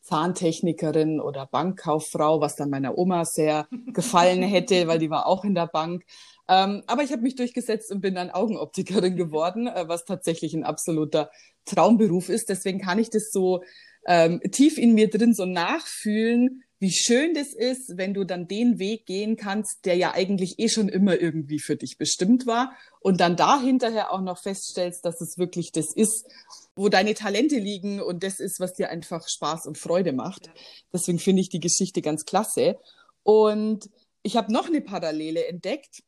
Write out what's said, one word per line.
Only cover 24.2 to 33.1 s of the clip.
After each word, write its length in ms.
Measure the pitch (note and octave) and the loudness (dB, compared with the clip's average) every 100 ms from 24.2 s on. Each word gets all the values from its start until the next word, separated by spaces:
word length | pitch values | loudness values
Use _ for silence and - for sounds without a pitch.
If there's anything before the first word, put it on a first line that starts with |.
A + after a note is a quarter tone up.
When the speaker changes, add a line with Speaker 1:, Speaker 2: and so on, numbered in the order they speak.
Speaker 1:
noch 180 | F#3 F3 | -4 -6
feststellst, 680 | - G3 - - F3+ F3 | -8 -8 -8 -4 -4 -4
dass 160 | F3 E3+ | -8 -6
es 160 | E3 - | -10 -4
wirklich 340 | F3 F3 E3 | -4 -4 -4
das 220 | D#3+ D#3 | -4 -4
ist, 340 | - G#3+ - - - _ - - - | 0 0 0 -10 -20 _ -20 -20 -2
wo 120 | G3+ | 2
deine 260 | G3 G#3 | 2 2
Talente 440 | G#3+ G#3+ G3+ D4 C#4+ | -2 -2 0 0 0
liegen 420 | G3+ G3+ G3 G3+ | -2 -6 -6 -6
und 220 | - F3 | -6 -4
das 160 | F#3+ F#3+ | -6 -6
ist, 220 | G3 - | -8 -6
was 140 | F3+ | -8
dir 160 | F3+ F#3 | -4 -6
einfach 360 | E3+ E3 E3+ - | -6 -8 -10 -8
Spaß 380 | - D3+ D#3+ - | -6 -4 -6 -8
und 120 | D3+ | -12
Freude 340 | - F3 F3 | -2 0 0
macht. 340 | C3 C#3 G3 - | -2 -6 -10 -18
Speaker 2:
Ja. 60 | - - - _ | -20 -20 -20 _
Speaker 1:
Deswegen 260 | F3+ F3 E3+ | -6 -2 0
finde 220 | - F#3+ | 4 2
ich 60 | F#3 | 2
die 120 | E3+ | -4
Geschichte 420 | E3+ - F#3 - | -2 -2 -2 -2
ganz 220 | D#3 D#3 - | -4 -4 -2
klasse. 520 | F#3+ A3 - C#3+ G#3 _ _ _ | -2 0 2 2 0 _ _ _